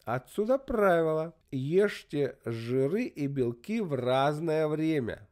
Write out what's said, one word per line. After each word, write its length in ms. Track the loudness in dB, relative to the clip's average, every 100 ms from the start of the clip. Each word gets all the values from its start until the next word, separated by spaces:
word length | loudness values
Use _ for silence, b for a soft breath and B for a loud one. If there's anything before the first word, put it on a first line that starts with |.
Отсюда 540 | -6 -6 -6 -4 0 0
правило: 760 | 0 2 4 4 2 0 -4 -10 -8
ешьте 840 | -6 0 2 2 -2 -6 -2 -2 -2
жиры 600 | -8 -6 -2 0 2 0
и 240 | -4 -4 -4
белки 540 | 0 -2 -2 -6 -4
в 120 | -2
разное 720 | -2 0 2 2 0 0 0 0
время. 640 | 0 0 0 -2 -6 -12